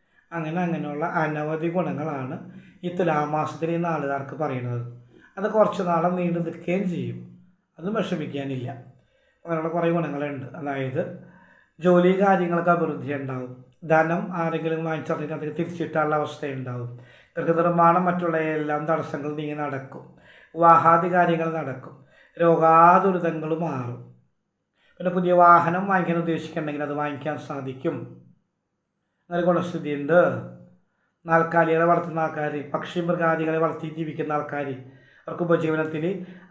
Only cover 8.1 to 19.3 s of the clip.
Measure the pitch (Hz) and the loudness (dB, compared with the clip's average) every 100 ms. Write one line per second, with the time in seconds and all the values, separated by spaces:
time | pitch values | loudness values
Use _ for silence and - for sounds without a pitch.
8.1 | 170 143 139 135 127 120 - - _ _ | -4 -6 -6 -6 -8 -8 -12 -18 _ _
9.1 | _ _ _ 170 160 160 170 170 170 156 | _ _ _ -6 -4 -2 0 0 0 -2
10.1 | 143 147 135 123 - 143 139 131 143 - | -4 -6 -8 -12 -10 -6 -4 -4 -4 -6
11.1 | - - - _ _ _ - 175 175 180 | -10 -18 -20 _ _ _ 0 4 6 6
12.1 | 190 202 185 170 170 175 165 156 131 127 | 4 4 4 2 2 2 2 0 -4 -6
13.1 | 143 131 127 123 123 - _ 160 160 160 | -6 -6 -8 -8 -14 -20 _ 2 4 4
14.1 | 180 214 180 165 160 160 160 160 156 - | 0 -4 -4 -2 -2 -4 -4 -4 -4 -4
15.1 | 151 151 151 151 160 165 - 147 160 151 | -6 -6 -8 -6 -6 -6 -6 -4 -2 0
16.1 | 151 147 - 143 131 127 123 120 - - | 0 -2 -6 -8 -8 -8 -8 -10 -12 -20
17.1 | - _ - 151 165 175 170 170 180 180 | -20 _ -4 0 2 2 6 6 6 2
18.1 | 180 175 160 156 156 151 151 156 160 - | 0 0 0 -2 -2 -2 -2 -2 -2 -2
19.1 | 147 147 | -6 -6